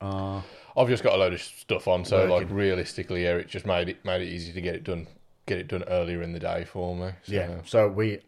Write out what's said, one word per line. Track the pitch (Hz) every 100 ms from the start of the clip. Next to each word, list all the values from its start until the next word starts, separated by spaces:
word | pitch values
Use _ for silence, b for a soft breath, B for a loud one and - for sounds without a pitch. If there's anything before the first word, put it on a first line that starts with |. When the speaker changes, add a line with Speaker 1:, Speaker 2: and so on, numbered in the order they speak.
Speaker 1:
are | 98 95 98 98 92 B B -
Speaker 2:
I've | 127
just | 123
got | 127
a | 95
load | 92
of | 87
stuff | - - - 90 -
on, | 90 90
so, | 95 92
like, | 90
Speaker 1:
working. | 92 98
Speaker 2:
realistically, | 98 92 85 - 87 90
yeah, | 87 87
it | -
just | 95 101
made | 90 87
it, | - 98
made | 92
it | 87
easy | 87 85
to | 85
get | 87 82
it |
done, | 82 85 82 - - _ -
get | 90
it | 87
done | 92 -
earlier | 90 87 87
in | 85
the | 85
day | 85 85 85
for | 98 90 90
me. | 92 92
So. | -
Speaker 1:
Yeah. | 101 87 87 -
So | 117 104
we, | 98 110 101